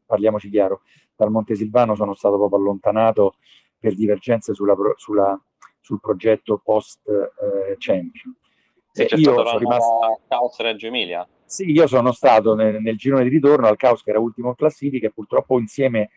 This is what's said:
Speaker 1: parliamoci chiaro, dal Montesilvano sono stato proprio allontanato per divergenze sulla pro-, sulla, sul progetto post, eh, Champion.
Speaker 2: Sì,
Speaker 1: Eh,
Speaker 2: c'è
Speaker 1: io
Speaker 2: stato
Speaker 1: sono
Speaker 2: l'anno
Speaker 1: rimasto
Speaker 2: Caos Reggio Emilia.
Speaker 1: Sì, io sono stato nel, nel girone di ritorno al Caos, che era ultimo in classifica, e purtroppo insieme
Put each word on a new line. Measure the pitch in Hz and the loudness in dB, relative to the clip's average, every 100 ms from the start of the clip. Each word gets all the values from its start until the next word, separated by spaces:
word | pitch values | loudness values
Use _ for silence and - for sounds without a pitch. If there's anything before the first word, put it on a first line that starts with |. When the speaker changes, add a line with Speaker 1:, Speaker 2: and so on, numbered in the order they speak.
Speaker 1:
parliamoci | - 104 107 107 104 | -4 0 0 -2 -2
chiaro, | 104 95 98 _ _ _ - | 0 0 -2 _ _ _ -4
dal | 107 | -2
Montesilvano | 110 107 104 107 120 117 | -2 -4 -6 -2 0 2
sono | 104 101 98 | 0 -4 -2
stato | 104 101 | 0 2
proprio | 101 101 | 2 0
allontanato | 98 98 107 107 113 107 98 - _ _ _ _ | 0 -2 -2 2 2 2 0 -2 _ _ _ _
per | 113 | -4
divergenze | 95 107 101 - 113 - 101 | -2 -2 -2 -2 -4 -2 -4
sulla | 101 | 0
pro-, | 95 104 - | 0 0 -4
sulla, | - 104 98 95 _ _ - _ | -4 0 0 -2 _ _ -20 _
sul | - 104 | -12 -10
progetto | 104 95 110 107 - 104 | -6 -4 0 -2 -2 -4
post, | - 107 - - - | -2 -2 -2 -12 -4
eh, | 104 98 - 101 98 98 98 | -4 -4 -6 -6 -4 -6 -8
Champion. | - - - - 254 - _ _ _ _ _ | -4 -4 -6 -16 -20 -20 _ _ _ _ _
Speaker 2:
Sì, | - | -4
Speaker 1:
Eh, | 117 | 0
Speaker 2:
c'è | 151 | 4
Speaker 1:
io | |
Speaker 2:
stato | 147 120 | 4 4
Speaker 1:
sono | |
Speaker 2:
l'anno | 117 113 | 2 0
Speaker 1:
rimasto | 117 120 117 113 113 110 - | 0 2 2 2 0 -4 -4
Speaker 2:
Caos | 123 123 - | -4 -4 -4
Reggio | 113 107 113 | -6 -6 -8
Emilia. | 123 90 87 90 _ - | -8 -6 -8 -10 _ -10
Speaker 1:
Sì, | - 185 | -6 0
io | 151 156 | 2 4
sono | 127 123 | 4 0
stato | 120 135 110 110 107 | 2 4 4 4 2
nel, | 110 107 | 0 0
nel | 113 110 | -4 -4
girone | 131 135 | 0 0
di | 123 | 2
ritorno | 147 139 147 113 | 2 4 4 4
al | 104 | 4
Caos, | 127 117 | 2 0
che | - | 0
era | 107 | -2
ultimo | 117 117 123 | -2 -4 -8
in | 123 | -2
classifica, | 151 - 139 131 107 | -2 -2 -6 -4 -6
e | |
purtroppo | - 104 131 - 123 | -6 -4 -2 0 -2
insieme | 110 - 131 113 104 | -2 -2 -2 -2 -4